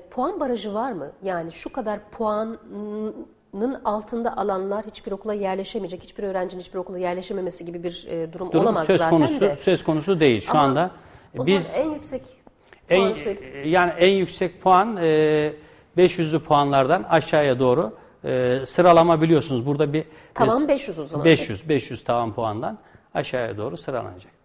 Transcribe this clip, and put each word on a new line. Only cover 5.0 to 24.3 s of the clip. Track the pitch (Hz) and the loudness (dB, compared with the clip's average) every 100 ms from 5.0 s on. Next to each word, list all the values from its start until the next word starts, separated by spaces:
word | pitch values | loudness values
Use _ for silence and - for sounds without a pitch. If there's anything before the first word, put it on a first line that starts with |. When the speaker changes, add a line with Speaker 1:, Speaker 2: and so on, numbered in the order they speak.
| - | -10
Speaker 1:
okula | 196 214 | -8 -6
yerleşemeyecek, | 208 196 190 190 226 185 180 | -6 -4 -6 -6 -8 -8 -12
hiçbir | - - | -14 -10
öğrencinin | 202 185 180 180 | -6 -4 -6 -8
hiçbir | 175 190 | -10 -10
okula | 180 185 | -8 -6
yerleşememesi | 180 180 185 202 180 165 | -4 -4 -6 -6 -6 -8
gibi | 170 170 | -12 -8
bir, | 175 170 - | -8 -10 -10
e, | 170 160 | -8 -8
durum | 165 185 | -8 -2
Speaker 2:
Durum | 165 | 2
Speaker 1:
olamaz | 226 185 156 | 2 2 2
Speaker 2:
söz | 180 | 2
Speaker 1:
zaten | 165 165 | 4 4
Speaker 2:
konusu, | 139 269 | 4 2
Speaker 1:
de. | 196 - | 0 2
Speaker 2:
söz | - 175 | 0 0
konusu | - 156 151 185 | 0 -2 0 4
değil. | 151 113 | 4 4
Şu | - | 2
Speaker 1:
Ama | 151 | 2
Speaker 2:
anda | 139 135 185 - - - _ - | 4 2 0 -6 -20 -20 _ -4
Speaker 1:
o | 135 | 0
Speaker 2:
biz | 196 160 | 0 0
Speaker 1:
zaman | - 311 | -4 -4
en | |
yüksek | 294 - 254 - _ _ _ _ - _ | -6 -10 -12 -14 _ _ _ _ -20 _
Speaker 2:
en, | 180 | 2
Speaker 1:
puanı | 208 214 | 2 0
söyle- | - 202 - 139 | -6 -8 -12 -8
Speaker 2:
e, | 143 | 0
yani | 180 175 160 | 2 2 4
en | 185 | 4
yüksek | 196 175 - 180 - | 4 0 -2 -6 0
puan, | 190 185 220 202 | 4 4 4 0
e, | 165 156 156 151 151 151 - - _ 170 | 2 4 4 2 0 -6 -18 -20 _ 4
beş | 180 - | 4 4
yüzlü | 160 156 | -2 -2
puanlardan | - 147 143 139 131 180 | 2 2 4 4 4 2
aşağıya | - 165 - 156 147 123 | 2 0 2 2 2 2
doğru, | 127 127 214 - - _ | 2 2 0 -8 -20 _
e, | 143 127 123 127 | -4 -2 0 0
sıralama | 135 - 180 165 170 165 | -2 4 8 8 6 4
biliyorsunuz. | 160 160 - 127 131 | 4 2 2 -4 -2
Burada | 147 147 | -2 0
bir, | 151 | -2
e, | - - - | -6 -16 -16
Speaker 1:
Tavan | - 220 240 294 | 0 2 2 2
beş | 277 233 | 0 -2
yüz | 160 | -10
o | |
zaman. | 143 151 | -8 0
Speaker 2:
beş | 160 151 - | 4 4 2
yüz, | 101 156 | -8 -2
beş | 143 - | -2 -2
yüz | 120 | -10
tavan | - 120 117 | -2 -2 -2
puandan | 104 113 104 156 220 _ _ _ | -4 -4 -4 -8 -10 _ _ _
aşağıya | - 135 127 113 104 | -6 -4 -4 -4 -6
doğru | 113 165 | -8 -8
sıralanacak. | - 127 104 92 - | -8 -8 -8 -14 -20